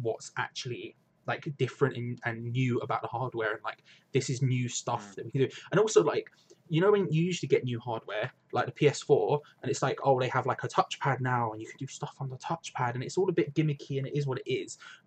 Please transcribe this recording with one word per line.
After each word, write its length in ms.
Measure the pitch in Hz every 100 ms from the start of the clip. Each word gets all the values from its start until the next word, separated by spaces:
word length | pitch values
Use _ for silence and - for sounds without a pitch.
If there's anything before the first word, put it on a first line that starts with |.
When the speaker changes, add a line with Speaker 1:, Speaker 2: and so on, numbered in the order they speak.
Speaker 1:
what's 300 | 113 - - -
actually, 580 | 110 - 127 104 107 - _ _ -
like, 280 | 113 160 139
different 400 | 127 - 131 120
and, 220 | 120 123 117
and 180 | 113 120
new 260 | 123 127 120
about 220 | 110 113
the 60 | 110
hardware, 440 | 117 127 117 110 113
and, 80 |
like, 200 | 107 - - - _
this 160 | 131 -
is 120 | 123
new 280 | 131 127 120
stuff 340 | - - 113
Speaker 2:
Mm. 120 | 101 -
Speaker 1:
that 100 | 117
we 60 |
can 100 | 139
do. 80 | 123 - -
And 80 | 190
also, 240 | 214 -
like, 260 | 113 120 - _ - - -
you 120 | 160
know 100 | 202
when 200 | 202 170
you 120 | 156
usually 260 | 180 175 156
get 160 | - 127
new 140 | 113
hardware, 520 | 123 113 - 104 127 - _
like 120 | 123 -
the 60 |
P 160 | - 143
S 140 | -
four, 400 | - 123 101 147 - _
and 80 | 123
it's 120 | 135
like, 180 | 135 - 139
"Oh, 140 | 127
they 100 | 123
have, 160 | 131 123
like, 180 | 117
a 60 | 123
touchpad 500 | - - - 143 127
now, 320 | 127 123 113
and 100 | 110
you 60 | 113
can 100 | -
do 100 | 135
stuff 280 | - 147 -
on 100 | 135
the 80 | 131
touchpad," 580 | - 165 - - 123 123
and 80 |
it's 140 | 127 180
all 120 | 190
a 40 |
bit 200 | 175 147
gimmicky, 440 | 160 156 143 - 135
and 100 | 135
it 100 | 147
is 80 | 139
what 120 | 127
it 100 | -
is. 260 | 117 - - - -